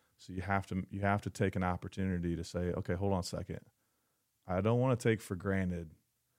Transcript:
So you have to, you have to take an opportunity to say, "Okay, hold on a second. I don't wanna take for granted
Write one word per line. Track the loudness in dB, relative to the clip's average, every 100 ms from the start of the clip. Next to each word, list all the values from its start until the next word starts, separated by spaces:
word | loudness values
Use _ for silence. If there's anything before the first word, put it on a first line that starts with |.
| _ _
So | -12
you | -6
have | 0 0 0
to, | -4 -4
you | 0
have | 2 2
to | 0
take | 0 0 2
an |
opportunity | 0 -2 -6 -2 0 0 0 -2
to |
say, | -4 -2 0 -2
"Okay, | -2
hold | 0 2
on | 0
a |
second. | -2 -6 -6 -10 -12 _ _ _ _ _ _ _ -2
I | 0
don't | 4 4
wanna | 2 2
take | 2 2
for | -2 -4
granted | 0 0 0 -2 -8 -14 _ _ _